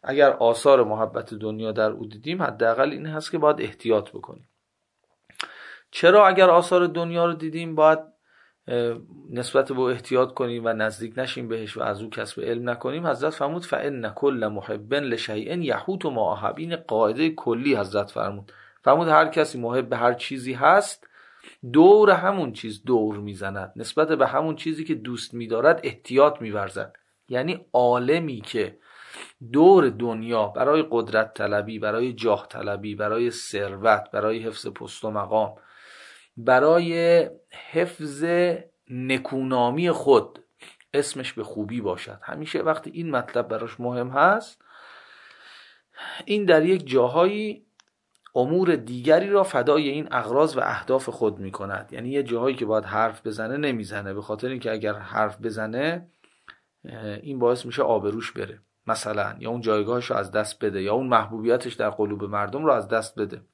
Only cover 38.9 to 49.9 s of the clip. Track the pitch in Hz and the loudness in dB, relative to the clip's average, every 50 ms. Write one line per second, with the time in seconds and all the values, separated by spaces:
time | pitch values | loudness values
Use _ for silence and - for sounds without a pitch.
38.9 | 127 127 127 131 131 131 131 - 135 131 131 131 131 123 120 120 127 156 175 175 | -10 -8 -2 -2 -2 -2 -2 -4 -4 -4 -2 0 2 2 2 2 2 0 0 0
39.9 | 151 - - 139 135 110 - - _ - _ _ _ _ - - _ _ _ _ | 0 -2 -2 0 0 0 0 -2 _ -20 _ _ _ _ -20 -20 _ _ _ _
40.9 | - 139 139 - - 139 127 - - 117 104 98 - 107 104 101 113 120 104 98 | -4 -4 -4 -4 -8 -10 -10 -10 -10 -10 -12 -10 -8 -10 -8 -6 -8 -6 -4 -4
41.9 | 90 90 - - 104 101 - - - 151 156 156 - 160 - 160 156 156 - 151 | -6 -6 -8 -16 -16 -16 -14 -14 -12 -12 -10 -6 -6 -4 -2 -2 -2 -4 -6 -14
42.9 | - 165 170 160 143 123 117 - - 120 117 - 113 107 117 113 - - 123 123 | -12 -10 -8 -4 -4 -4 -4 -4 -4 -6 -4 -4 -6 -8 -8 -10 -12 -8 -8 -6
43.9 | 123 123 123 127 131 139 151 180 202 226 - - - _ _ _ - - - - | -4 -4 -6 -4 0 4 4 4 4 2 -4 -10 -20 _ _ _ -20 -20 -20 -20
44.9 | - - - _ - - - - - _ - - - - - - _ _ _ _ | -20 -20 -20 _ -20 -20 -20 -20 -20 _ -20 -20 -20 -20 -20 -20 _ _ _ _
45.9 | _ - - - - - - - 208 208 202 175 165 156 156 175 190 180 147 131 | _ -18 -16 -14 -14 -14 -6 -2 -2 0 4 6 6 6 6 4 2 2 0 0
46.9 | 127 131 120 123 131 160 175 190 208 214 214 214 208 - _ _ _ _ _ _ | 2 2 4 4 4 2 2 2 2 -2 -4 -6 -8 -10 _ _ _ _ _ _
47.9 | _ _ _ _ _ _ _ - _ 127 127 135 160 180 185 175 170 135 110 117 | _ _ _ _ _ _ _ -4 _ -2 0 2 2 2 2 2 2 0 -2 -8
48.9 | 123 123 120 147 156 170 190 202 202 202 190 190 - 135 120 143 143 156 151 139 | -10 -6 2 4 4 4 4 2 2 2 2 2 0 0 2 4 2 2 2 0